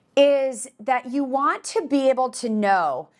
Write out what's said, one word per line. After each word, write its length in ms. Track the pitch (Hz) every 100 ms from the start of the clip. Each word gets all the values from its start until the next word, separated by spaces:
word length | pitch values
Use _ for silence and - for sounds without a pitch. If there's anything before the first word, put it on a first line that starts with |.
| _ -
is 520 | 285 277 269 233 - -
that 300 | 208 247 254
you 140 | 269
want 400 | 269 269 294 370
to 240 | - 453 294
be 220 | 277 269
able 200 | 254 254
to 200 | - 240
know 580 | 214 202 190 160 131 156 _